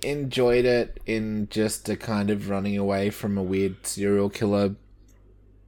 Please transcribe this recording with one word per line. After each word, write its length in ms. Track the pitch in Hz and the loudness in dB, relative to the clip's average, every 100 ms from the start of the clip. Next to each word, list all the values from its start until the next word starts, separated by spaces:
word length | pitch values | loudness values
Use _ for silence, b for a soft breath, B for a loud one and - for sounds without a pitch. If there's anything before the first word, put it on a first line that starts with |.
enjoyed 600 | 131 143 135 127 123 123 123 | -4 -4 -2 2 4 4 4
it 340 | 120 113 - - | 2 0 -6 -4
in 420 | 110 110 107 104 | -4 -2 -4 -4
just 380 | 110 107 - - | 0 0 -2 -6
a 80 | 107 | -6
kind 340 | - 104 101 | -2 -2 0
of 200 | 101 98 | -2 -2
running 280 | 98 101 101 | -2 -2 0
away 320 | 98 98 101 | 0 2 0
from 280 | - 107 98 | -2 -2 -2
a 60 | |
weird 440 | 92 95 98 95 - | 0 2 0 -2 -10
serial 420 | - 101 101 101 | -2 2 2 2
killer. 460 | - 104 101 101 101 - - - _ - - - _ | 0 0 2 0 -2 -14 -20 -20 _ -20 -20 -20 _